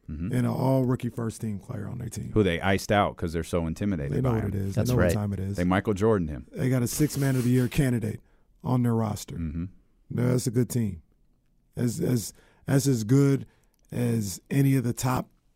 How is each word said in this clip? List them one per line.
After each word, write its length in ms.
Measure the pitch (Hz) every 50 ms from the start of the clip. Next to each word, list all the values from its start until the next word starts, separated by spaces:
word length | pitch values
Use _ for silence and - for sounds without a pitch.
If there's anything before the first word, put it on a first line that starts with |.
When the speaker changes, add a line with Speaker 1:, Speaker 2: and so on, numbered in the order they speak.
| _ -
Speaker 1:
Mm-hmm. 180 | 78 76 85 101
Speaker 2:
and 140 | - 123 123
an 20 |
all-rookie 640 | 117 113 - - 131 135 131 127 123 127 - - 120
first-team 500 | - - 117 113 104 - - 110 104 92
player 260 | - - - 104 101
on 120 | 101 -
their 100 | - -
team. 240 | - - - - - -
Speaker 1:
Who 80 | 107
they 200 | 101 90 85 80
iced 320 | - 98 98 95 - - 107
out 240 | 101 98 78 -
'cause 160 | - - 85 80
they're 100 | 82 80
so 240 | - - 87 82
intimidated 460 | 80 80 - 101 101 98 76 69 69 147
Speaker 2:
They 80 | -
know 80 | 131 127
Speaker 1:
by 60 | 117
Speaker 2:
what 80 | 110 107
Speaker 1:
him. 40 | 98 95
Speaker 2:
it 20 |
is. 200 | 98 98 98 95
Speaker 3:
That's 140 | 107 110 123
Speaker 2:
they 60 | 127
know 60 | -
Speaker 3:
right. 60 | 90
Speaker 2:
what 60 | 90 85
time 200 | - 104 101 98
it 60 | 92
is. 180 | 95 98 101
Speaker 1:
They 80 | - 90
Michael 280 | 90 90 98 - 113 104
Jordan 360 | 90 104 113 110 98 85 76
him. 180 | 71 65 - - -
Speaker 2:
They 160 | 196 127 127
got 120 | 127 127
a 60 | 120
six 300 | 117 - - 151 139 -
man 180 | 143 139 139 131
of 80 | 127 117
the 60 | 123
year 180 | 127 127 123
candidate 540 | 120 - - 143 127 123 113 107 107 107 - - _ _ _ _ _ _ _ -
on 200 | - 127 127 120
their 100 | 120 117
roster. 400 | 113 110 104 104 - - - -
Speaker 1:
Mm-hmm. 300 | - 82 80 71 82 87 98 - - _ _ _ _ _ _
Speaker 2:
No, 200 | - - 82 -
that's 180 | 123 123 -
a 40 | 127
good 180 | 110 127 120 -
team. 320 | - 123 113 101 87 80 - _ _ _ _ _ _ _ _ _ _ _ _ _ _
As, 240 | 113 120 120 107 156
as, 320 | 175 - 131 117 92 - - - _ _ _ _ _
that's 220 | - 131 139 113
as 160 | 139 131 113 110
good 420 | 104 131 139 139 139 139 127 110 - _ _ _ _ _ _ _ _
as 480 | - - 123 120 117 113 104 98 85 - - _
any 280 | - 139 139 139 135
of 80 | 135 113
the 80 | 123 117
top 340 | - - 131 131 - - - _ _ _ _ _